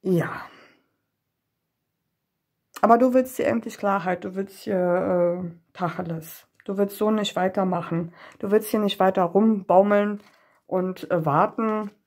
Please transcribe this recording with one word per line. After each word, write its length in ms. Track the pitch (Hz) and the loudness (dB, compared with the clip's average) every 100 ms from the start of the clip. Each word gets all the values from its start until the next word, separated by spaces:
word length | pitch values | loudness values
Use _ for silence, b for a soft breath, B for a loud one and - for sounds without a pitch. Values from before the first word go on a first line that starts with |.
Ja. 440 | 190 175 - B B B B B B _ _ _ _ _ _ _ _ _ _ _ _ _ _ _ _ _ _ - | 0 0 0 B B B B B B _ _ _ _ _ _ _ _ _ _ _ _ _ _ _ _ _ _ -2
Aber 160 | 208 233 | 4 6
du 160 | 254 | 6
willst 220 | 254 254 - | 2 0 -2
hier 120 | - | -2
endlich 300 | 233 226 - | -2 -4 -6
Klarheit, 460 | 202 196 175 180 | -2 -2 -2 -4
du 120 | 196 185 | -6 -8
willst 240 | 196 - | -10 -10
hier, 840 | - 190 180 175 190 180 175 180 | -4 -2 0 0 0 0 0 -2
äh, 80 | 175 165 _ | -8 -12 _
Tacheles. 760 | - 175 - 165 160 156 - _ _ | -8 -6 -6 -8 -10 -12 -20 _ _
Du 140 | - 196 | -10 -2
willst 200 | 196 - | -2 0
so 140 | 214 | 0
nicht 240 | 214 202 - | 0 -2 -2
weitermachen. 760 | 185 185 190 180 170 170 170 B B B | -2 0 -2 -2 -4 -6 -6 B B B
Du 120 | 202 | 0
willst 180 | 208 208 | 0 0
hier 100 | 220 | -2
nicht 200 | 202 - | -2 2
weiter 240 | 190 190 | 2 2
rumbaumeln 960 | 175 190 220 214 185 185 202 202 208 208 b b b b _ | 2 4 4 2 4 4 6 2 0 -4 b b b b _
und, 420 | 180 185 185 - | -2 -2 -6 -4
äh, 140 | 175 156 | -2 2
warten. 680 | 143 208 - 220 214 208 _ | 2 2 0 -2 -2 -6 _